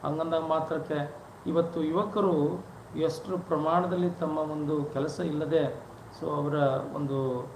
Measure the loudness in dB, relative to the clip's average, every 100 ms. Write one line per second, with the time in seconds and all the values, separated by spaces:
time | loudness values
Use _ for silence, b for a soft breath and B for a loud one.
0 | -2 -2 0 0 2 0 2 -2 0 -2
1 | -2 -8 -16 -8 0 2 2 0 0 2
2 | 0 2 4 4 2 0 -8 -16 -10 -2
3 | 0 0 -4 -4 0 0 4 4 4 2
4 | 2 0 -2 0 -2 -2 0 0 0 -2
5 | -2 -2 -2 0 2 4 4 -2 -12 -16
6 | -16 -8 -4 0 0 4 4 2 -2 -4
7 | -2 0 0 -2 -6